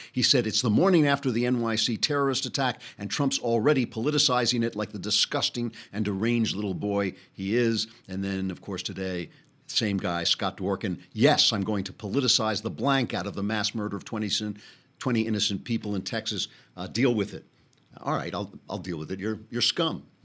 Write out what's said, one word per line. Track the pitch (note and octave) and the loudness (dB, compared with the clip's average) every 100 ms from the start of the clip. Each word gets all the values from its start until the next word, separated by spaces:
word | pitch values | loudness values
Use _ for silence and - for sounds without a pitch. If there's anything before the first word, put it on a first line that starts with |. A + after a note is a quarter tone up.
| - | -8
He | B2+ | 0
said, | B2 C3+ A2 | 4 4 4
"It's | - | 2
the | A#2+ | 4
morning | G#2+ F#3+ F3 D3 | 6 6 6 6
after | C#3 C#3 | 4 2
the | A#2 | 0
N | A#2+ B2 | 2 2
Y | A2+ A2 | 2 0
C | - A2 | 0 0
terrorist | - D3 C#3 B2+ C3+ | 0 0 0 0 -2
attack, | - C3 - - - | -2 -2 -2 -8 -10
and | G#2+ | -6
Trump's | - C#3 - | 0 0 0
already | B2 A#2 B2 D3+ | 0 2 4 4
politicizing | - - B2+ C#3+ - B2 A#2 B2 | 2 -2 0 2 4 4 2 2
it | A#2 | 0
like | G#2 G#2 | 0 -6
the | G#2 | -6
disgusting | F#2+ - - C#3+ - B2 A#2 - - | -2 0 0 0 -2 -2 -6 -6 -8
and | G2+ | -2
deranged | G#2 F#2+ A2+ A#2+ G#2+ F2+ | -2 0 2 2 0 0
little | G#2 | -2
boy | F2 G2+ G2+ G2 F#2 - | -2 0 0 0 -4 -12
he | - F#2+ A#2 | -8 0 2
is." | A#2 A2+ - - - | 2 2 -2 -10 -10
And | F#2+ | -6
then, | G2 F#2+ F#2+ | -2 -2 -4
of | F2+ | -6
course, | - F#2 | -6 -6
today, | - F#2 F#2+ F2+ E2 - _ _ - | -6 -6 -4 -4 -6 -12 _ _ -8
same | - A2 G2 | -2 0 0
guy, | F#2+ F2 | 0 0
Scott | E2+ - G2 F2+ | 0 0 -2 -2
Dworkin, | F#2+ G2 A2 F2 - | -2 0 -2 -4 -6
"Yes, | G#2 B2+ - - | 2 4 6 2
I'm | G#2 | 2
going | G2+ G#2 | 0 -2
to | G2 | -4
politicize | - G2+ A#2+ B2+ - A2 G2+ | -8 -6 -2 2 2 0 -2
the | G#2+ | -4
blank | D2+ C3 C3+ A#2+ | -2 2 2 2
out | G2+ F#2 | -2 -4
of | |
the | F#2 | -4
mass | G2+ G#2+ G2+ | -2 0 -2
murder | A2+ G#2 G2 | -2 -4 -6
of | |
twenty | - A2 G#2+ | -6 -4 -2
sin-, | - G#2+ G#2 - - _ - | -2 -2 -6 -12 -20 _ -6
twenty | C3 A#2 | 0 2
innocent | A2 G#2+ - G2+ | 2 0 0 -2
people | - A2+ G#2+ | -2 -4 -2
in | G2+ | -4
Texas. | F2+ A2+ - G2+ - - - | -4 -4 -4 -6 -6 -10 -20
Uh, | - F#2 | -12 -6
deal | G2+ B2+ | 0 2
with | A2+ F#2+ | 2 0
it." | F2+ - _ _ _ _ - | -4 -16 _ _ _ _ -10
All | - | -4
right, | D3+ E2+ | -4 -2
I'll, | F#2 G2+ - - | -4 -6 -10 -8
I'll | G2 | -8
deal | F2+ E2 | -6 -6
with | D#2 | -6
it. | F#2+ | -4
You're, | G2+ A2 - | -4 -6 -6
you're | A#2 | -2
scum. | - - E3 F#2 - _ | 0 0 -2 -2 -10 _